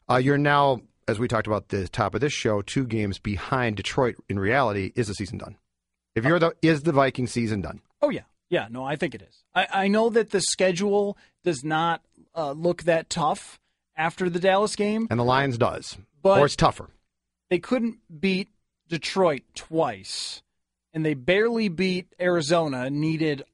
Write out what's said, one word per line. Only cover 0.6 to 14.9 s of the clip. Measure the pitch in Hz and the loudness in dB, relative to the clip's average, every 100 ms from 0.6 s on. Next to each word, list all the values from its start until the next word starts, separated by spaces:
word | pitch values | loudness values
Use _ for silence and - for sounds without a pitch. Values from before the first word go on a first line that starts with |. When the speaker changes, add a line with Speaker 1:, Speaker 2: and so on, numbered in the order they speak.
| 139 127 - _ - | 4 2 -6 _ -4
Speaker 1:
as | 107 | -2
we | 120 | 0
talked | 113 107 | -2 0
about | 104 | -4
at | - | -2
the | 101 87 | -6 -4
top | - 101 | -2 -2
of | 104 | 0
this | 143 | -2
show, | - 117 104 | 0 0 0
two | 101 135 127 | -2 -4 -2
games | 110 104 92 | -2 -2 -4
behind | 110 95 - 135 120 101 | -4 -6 -2 0 0 -2
Detroit. | 95 - 123 - - | -4 0 0 -2 -6
In | 98 | -2
reality, | 98 135 120 101 95 - | 2 2 2 0 -4 -4
is | 107 | -4
the | |
season | 95 95 98 | -4 -8 -8
done? | - 104 _ _ _ _ _ 113 | -12 -18 _ _ _ _ _ -2
If | |
you're | 123 170 | 0 2
the, | 165 - | 2 2
is | 156 156 | 2 2
the | 156 | 2
Viking | 139 135 131 123 | 4 2 2 -4
season | 123 113 107 | -2 -2 -2
done? | 78 - _ _ | -6 -12 _ _
Speaker 2:
Oh, | 294 | -2
yeah. | 196 - _ _ | -2 -10 _ _
Yeah, | 170 107 | -4 -4
no, | 123 | -8
I | 131 147 | -6 -4
think | 170 | -4
it | 107 | -6
is. | - _ _ | -18 _ _
I, | 175 190 | -2 0
I | 196 196 | 0 2
know | 214 226 | 2 2
that | 226 214 | 2 0
the | 196 | -2
schedule | - - 190 170 208 202 202 196 _ _ | -2 0 0 2 0 0 -2 -6 _ _
does | 175 143 | -4 -4
not, | 151 156 170 165 _ _ _ | -2 -2 -2 -4 _ _ _
uh, | 165 147 | -8 -6
look | 147 175 170 | -2 -2 0
that | 165 165 160 | 2 0 0
tough | 175 - - - - _ _ _ 160 | -2 0 -2 -8 -20 _ _ _ -4
after | 160 - 180 | -4 0 -2
the | 175 | 2
Dallas | 190 190 208 - | 4 4 2 0
game. | 208 | -2